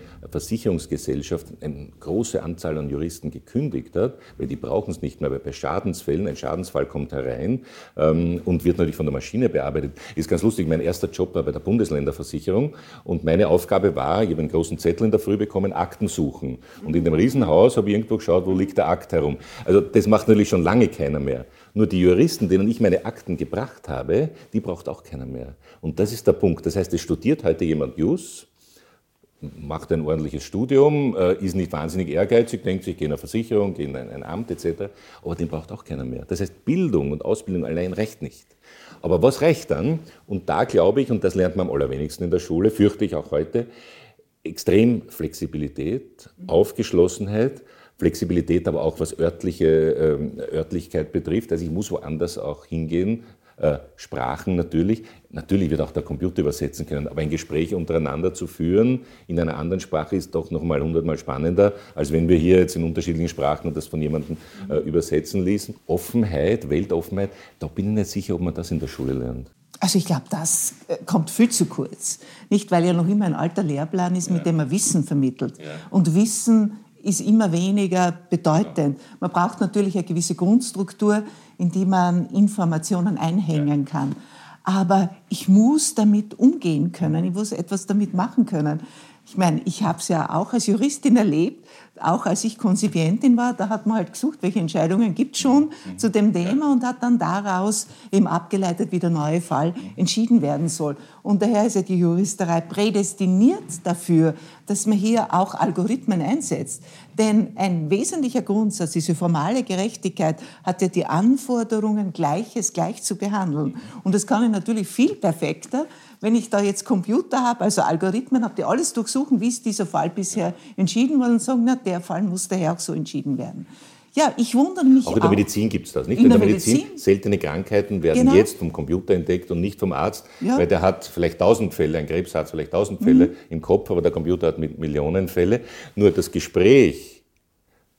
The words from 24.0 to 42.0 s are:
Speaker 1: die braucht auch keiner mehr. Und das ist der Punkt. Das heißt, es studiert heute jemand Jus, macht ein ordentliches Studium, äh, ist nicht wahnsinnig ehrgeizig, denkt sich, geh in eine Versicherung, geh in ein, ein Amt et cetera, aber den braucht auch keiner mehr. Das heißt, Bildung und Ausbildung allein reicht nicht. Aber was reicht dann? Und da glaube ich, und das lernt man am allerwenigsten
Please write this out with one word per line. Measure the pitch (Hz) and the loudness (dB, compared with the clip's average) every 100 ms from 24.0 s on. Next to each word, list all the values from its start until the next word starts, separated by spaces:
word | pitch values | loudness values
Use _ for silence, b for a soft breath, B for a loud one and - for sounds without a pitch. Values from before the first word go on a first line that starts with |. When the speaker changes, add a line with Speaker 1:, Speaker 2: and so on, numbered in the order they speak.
| 65 95 160 B B | -2 0 -2 B B
Speaker 1:
die | - | -6
braucht | - 87 - | -6 -8 -10
auch | - | -14
keiner | - - 65 | -12 -12 -10
mehr. | 64 64 71 b b | -12 -14 -18 b b
Und | 82 78 | -6 -2
das | 104 | -2
ist | 113 - | 0 0
der | |
Punkt. | - 98 80 85 | 2 2 0 -2
Das | 95 | -4
heißt, | 90 | -2
es | 85 | -4
studiert | - 82 113 156 | -4 -4 -2 0
heute | 90 80 87 | 0 0 0
jemand | 76 67 64 | -2 -4 -2
Jus, | 85 180 - - - b b b b b _ _ _ _ 73 80 | -2 -2 -6 -20 -20 b b b b b _ _ _ _ -16 -12
macht | 73 80 - | -10 -8 -2
ein | 82 76 | -2 0
ordentliches | 80 76 76 | -2 -2 -6
Studium, | - 98 127 135 147 147 139 95 | -6 -4 2 6 6 4 0 2
äh, | 90 95 | 2 2
ist | 98 92 | 0 -2
nicht | 87 | -2
wahnsinnig | 78 80 90 82 | -4 -4 -4 -2
ehrgeizig, | 76 98 117 117 113 | 0 4 4 2 -2
denkt | - 92 - | -4 -4 -4
sich, | 87 | -4
geh | 76 | -4
in | |
eine | 73 | -4
Versicherung, | - 110 117 107 101 | -6 -6 0 0 0
geh | 85 | -2
in | 73 69 | -6 -8
ein, | 58 | -10
ein | 69 | -12
Amt | - 87 117 | -10 -10 -8
et | 82 | -6
cetera, | 87 - 101 B B B | -6 -6 -8 B B B
aber | - 85 | -10 -6
den | 82 | -6
braucht | 78 80 | -8 -10
auch | - | -16
keiner | - 69 64 | -12 -10 -10
mehr. | 62 - | -10 -8
Das | 92 | -6
heißt, | 95 - | -6 -6
Bildung | - 165 175 92 69 | -4 0 2 0 0
und | 76 - | -4 -4
Ausbildung | 107 - 92 69 | -4 -4 -4 -2
allein | 82 90 | -4 -4
reicht | 92 107 - | -4 -6 -6
nicht. | - - _ _ B B B B | -12 -14 _ _ B B B B
Aber | 87 82 | 0 4
was | 120 131 | 4 4
reicht | 156 160 - | 2 2 0
dann? | 73 110 160 B B - | -2 -2 -4 B B -8
Und | 98 - | -6 -2
da | 78 | -2
glaube | 117 95 87 120 | 0 4 4 4
ich, | 131 | 2
und | 110 95 | 0 0
das | 92 | 2
lernt | 90 95 | 0 0
man | 92 | -2
am | |
allerwenigsten | 71 69 67 | 0 -2 -2